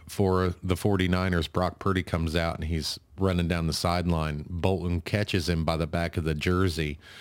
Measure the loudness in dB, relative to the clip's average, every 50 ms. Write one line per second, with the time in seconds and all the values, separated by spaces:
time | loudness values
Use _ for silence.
0 | -16 -8 -2 0 2 4 4 4 4 2 0 -2 -2 -2 -2 0 2 2 2 4
1 | 2 2 2 2 2 2 2 0 0 0 0 0 0 0 -2 -2 -2 0 0 0
2 | 0 0 -2 -2 0 0 0 0 0 0 -2 -4 -4 -2 -2 -2 -2 -4 -8 -10
3 | _ _ -4 0 2 2 2 2 2 2 0 0 0 -2 -2 0 0 0 0 0
4 | 2 2 2 0 0 -2 -4 -6 -8 -8 -6 0 0 0 0 0 0 -2 -2 -2
5 | -2 -2 -2 0 0 0 0 -2 0 0 0 0 0 0 0 0 -2 -2 -2 -2
6 | -2 -2 -2 -2 -2 -2 -2 0 0 2 2 2 2 0 0 -2 -4 -4 -4 -8
7 | -14 -20 -20 -20